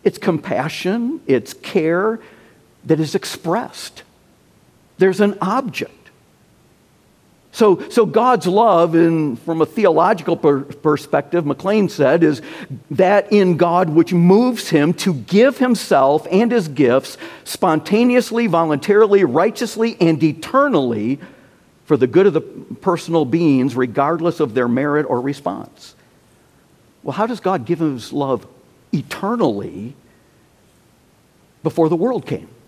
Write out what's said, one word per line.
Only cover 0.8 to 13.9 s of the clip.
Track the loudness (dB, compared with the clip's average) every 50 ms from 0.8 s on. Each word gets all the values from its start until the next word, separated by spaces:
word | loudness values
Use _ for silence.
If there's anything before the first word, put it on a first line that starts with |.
| -6 -4 -4 -2 -4 -6 -6 -8 -2
it's | 0 0 0 -2 -6 -18
care | -18 -16 -4 -4 -2 -2 0 -2 -2 -2 -4 -4 -6 -12 -20 -20 _ _ _ _ _ _ _ _ _ _
that | -2 0 0
is | 0 -4 -4
expressed. | -6 -6 -6 -12 -10 -6 -4 -4 -4 -4 -8 -14 -18 -18 -18 _ -20 -20 _ _ _ _ _ _ _ _ _ _ _ _ _ _ _ _ _ _ 0
There's | 0 0 2 2
an | 0 0 0 -4
object. | -6 -4 -4 -4 -4 -6 -8 -10 -10 -10 -12 _ _ -20 _ _ _ _ _ _ _ _ _ _ _ _ _ _ _ _ _ _ _ _ _ _ _ _ _ _ _ _
So, | -2 2 4 4 4 2 -2 -2
so | 2 2 2
God's | 2 2 2 2 2 2 2 0
love, | 0 2 2 4 4 4 4 4 4 4
in, | 4 4 4 2 0 -2 -2 -4
from | -6 -6 -6 0 0
a | -2
theological | -2 0 0 2 2 4 4 2 2 0 -2 -2 -4 -4
per-, | 0 2 2 2 2 -2
perspective, | -8 -16 -4 -2 -2 -2 -2 -2 -2 -4 -4 -2 -2 -4 -2 -2
McLean | -2 -6 -4 -4 -2 0 0 0
said, | 0 0 0 2 2 4 4
is | 2 2 0 -2 -8 -16 -16 -18 -16 -16 -16 -16 -12 _
that | -2 0 2 4 4 2 2 2
in | 2 4 4 4 2
God | 2 2 2 2 0 0
which | 2